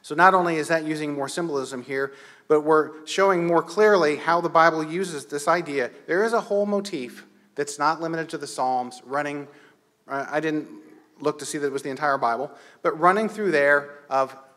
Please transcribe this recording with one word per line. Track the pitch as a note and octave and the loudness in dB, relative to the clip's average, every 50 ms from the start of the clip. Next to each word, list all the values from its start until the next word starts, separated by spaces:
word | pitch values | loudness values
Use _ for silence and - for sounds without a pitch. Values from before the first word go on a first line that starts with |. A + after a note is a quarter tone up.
So | _ - D3+ | _ -8 2
not | D#3 F3 F#3+ F#3+ | 4 8 8 8
only | F#3 F3 F3 E3 | 6 6 2 0
is | D#3 D3 - | -2 0 0
that | E3 E3 D#3 | -2 -2 0
using | D#3 D#3 D3+ D3+ D3 C#3+ | -4 -4 -4 -4 -6 -4
more | C#3+ C3+ | -6 -6
symbolism | C3+ - F3 F3 E3 D3 C3+ C3 B2+ C3+ B2 A#2+ | -6 -4 -6 -4 -2 -4 -4 -4 -4 -8 -10 -8
here, | B2 C3+ C3+ C#3 C3+ C#3 - - - - _ _ | -6 -4 -4 -4 -6 -8 -18 -20 -20 -20 _ _
but | _ D#3 D3+ | _ 2 2
we're | D3 D3+ D#3 D#3 D3+ D3+ - - - | 4 4 4 4 4 0 -8 -16 -12
showing | - - F#3+ G3 G3 F#3+ F3 E3+ | -6 0 2 4 4 4 2 2
more | E3+ E3+ E3 | 2 2 0
clearly | D#3+ - - G#3 G#3+ G#3+ G#3 F#3 D#3+ D3+ D3 | 0 0 2 4 6 6 6 6 4 2 0
how | C#3+ - D#3+ E3+ F3 | 0 0 0 0 2
the | E3+ E3 | 0 2
Bible | D#3 E3 D#3+ E3 D#3+ D#3+ D#3 | 4 6 6 6 4 2 -4
uses | D#3 D#3+ F3+ F#3+ F3 D#3+ C#3+ C3 | -4 -4 -6 -6 -6 -8 -12 -10
this | - D3 C#3+ - | -8 -8 -4 0
idea. | E3+ E3 F3+ E3 D3 C#3+ C#3 B2 A2+ - - - | 0 0 0 0 -4 -2 -2 -2 -4 -6 -14 -6
There | - D#3+ F#3 A3 | -2 0 0 0
is | A3+ | 0
a | A3+ A3 | 0 -2
whole | E3+ - G#3 G3+ G3+ | -2 -2 -2 -2 0
motif | G#3 G3+ G3+ G3 G3+ F#3+ C#3+ B2 A#2 G2+ - - _ _ _ _ _ _ | 0 -2 -4 -4 -6 -8 -8 -10 -10 -14 -20 -20 _ _ _ _ _ _
that's | C#3 C#3+ C#3+ - - | -8 -8 -8 -4 -2
not | D3 D3+ D#3+ D#3 | 0 0 0 0
limited | E3 D#3+ E3 E3 D#3+ D3+ | -4 -6 -4 -6 -6 -8
to | E3 | -8
the | D3 C#3+ | -10 -10
Psalms, | C3+ - - B2+ C3 B2+ B2+ B2 B2 A#2 - - | -10 -6 -4 -2 -2 -2 -2 -4 -6 -12 -18 -12
running, | B2 C3+ C#3+ D3 C#3+ C#3+ C#3+ C#3+ C#3+ - - _ _ _ _ _ _ _ _ _ | -6 -4 -4 -4 -4 -6 -8 -12 -14 -18 -20 _ _ _ _ _ _ _ _ _
uh, | - C3+ C#3 C3+ - | -8 -8 -8 -6 -4
I | C#3+ D#3 | -4 -4
didn't | D#3 D#3+ D3+ D3+ C#3 - - - - - - - _ _ _ _ | -2 -2 -4 -4 -6 -8 -18 -20 -20 -20 -20 -20 _ _ _ _
look | C#3 D3+ D3 - | -6 -6 -4 -4
to | C#3+ | -10
see | C3 - | -8 -6
that | D3+ C#3+ | -4 -4
it | C#3+ | -4
was | C3 C3+ C3+ | -4 -6 -8
the | D3+ | -8
entire | C3 B2+ D3+ D3 C#3 | -8 -4 -2 -2 -2
Bible, | C3+ B2+ A#2 A#2 A#2 C3 D3+ - - - - - _ | 0 0 -2 -2 -2 -6 -10 -10 -20 -20 -20 -20 _
but | - E3+ D3+ D#3 | -4 -4 -2 2
running | D#3+ F3 F#3+ G#3+ A3 G3+ | 2 4 4 2 -2 -4
through | G3+ G#3 G#3 F#3+ | -6 -4 -2 0
there | D#3 D3 C#3+ C#3+ C#3+ C#3+ C#3+ C#3+ - - - _ | 2 4 4 6 4 4 2 -4 -18 -20 -10 _
of | C3+ C3+ C3+ C3 - - - _ _ | -2 -2 -2 -2 -6 -20 -20 _ _